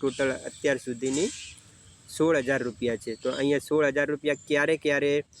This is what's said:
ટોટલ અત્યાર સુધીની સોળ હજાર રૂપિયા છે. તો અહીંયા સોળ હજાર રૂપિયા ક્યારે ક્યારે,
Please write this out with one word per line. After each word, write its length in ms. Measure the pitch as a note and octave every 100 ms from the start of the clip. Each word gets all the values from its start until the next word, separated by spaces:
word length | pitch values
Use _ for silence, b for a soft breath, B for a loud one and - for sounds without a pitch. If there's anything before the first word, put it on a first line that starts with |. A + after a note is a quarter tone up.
ટોટલ 300 | C3+ B2+ C3+
અત્યાર 460 | C3 C3+ - D3 C3
સુધીની 520 | C3 A#2 C3 C#3 G#3+ - - - - - - - - -
સોળ 180 | D#3+ D3+
હજાર 260 | B2+ C3+
રૂપિયા 340 | A#2+ G#2+ A#2+ A2+
છે. 180 | -
તો 160 | A2 B2+
અહીંયા 280 | C#3 C#3 C#3+
સોળ 280 | - D3+ C#3+
હજાર 240 | C#3 C#3+
રૂપિયા 240 | D3 D3
ક્યારે 420 | C#3 - C#3+ D3+ D#3+
ક્યારે, 480 | D3 C#3+ C#3+ D3 - -